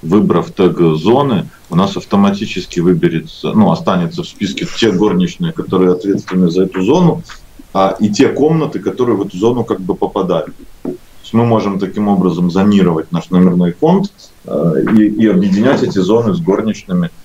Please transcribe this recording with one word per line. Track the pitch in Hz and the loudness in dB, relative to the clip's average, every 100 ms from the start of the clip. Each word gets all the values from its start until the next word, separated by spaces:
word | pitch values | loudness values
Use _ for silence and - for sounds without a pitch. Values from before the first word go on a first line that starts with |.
выбрав | 80 101 98 85 82 | 2 2 4 0 -2
тег | - 92 80 | 0 0 2
зоны, | 85 78 87 127 143 104 - - - | 0 2 2 2 2 -2 -4 -14 -4
у | 165 | 0
нас | 196 - | 0 -2
автоматически | - 101 101 101 107 92 87 - | -4 2 2 0 -6 -8 -6 -2
выберется, | 85 85 82 80 78 - 76 | 2 2 0 -2 -8 -10 -4
ну, | 107 98 | 2 2
останется | 80 - 92 85 - | 2 -2 -2 -2 -6
в | 87 | -12
списке | - 98 - 85 - | -8 -8 -6 -8 -2
те | 113 | 0
горничные, | 92 104 90 90 - 85 | 2 0 0 -2 -4 -8
которые | - - 92 92 | -6 -4 0 2
ответственны | 90 101 98 - 92 90 | 0 -2 -4 -2 0 0
за | 87 | 2
эту | 92 95 | -2 -2
зону, | 92 165 175 160 - - - - - | 0 2 2 0 -8 -18 -20 -20 -8
а, | 98 95 - | -2 0 0
и | 107 | -2
те | - 127 | 2 2
комнаты, | - 147 160 147 98 | 2 2 2 -2 -4
которые | - - 120 101 | -6 -2 0 0
в | |
эту | 98 90 | -2 0
зону | 110 123 | 0 0
как | 113 95 | -2 -4
бы | 90 92 | -4 -4
попадали. | 95 101 92 85 76 - - - - - - - - | -4 -4 -2 -2 -4 -12 -20 -14 -12 -12 -16 -20 -4
То | |
есть | |
мы | 113 117 | 0 2
можем | 110 101 98 | 2 0 -4
таким | 95 107 104 | -4 -2 0
образом | 98 90 82 87 | 2 0 0 0
зонировать | 87 104 101 90 82 78 | 2 2 4 2 0 -4
наш | 85 - | -6 -2
номерной | 92 90 87 87 | 2 2 4 0
фонд, | 85 156 190 196 _ - - - | 0 2 2 0 _ -20 -20 -8
э, | - 85 69 - 110 | -2 0 0 2 4
и, | 104 | 4
и | 104 107 | 2 2
объединять | 92 98 98 123 131 | 4 2 2 2 2
эти | 123 95 | 0 0
зоны | 90 113 113 87 | 0 2 2 -2
с | |
горничными | 82 104 110 - - 180 170 - | 0 0 -2 -6 -4 -4 -4 -6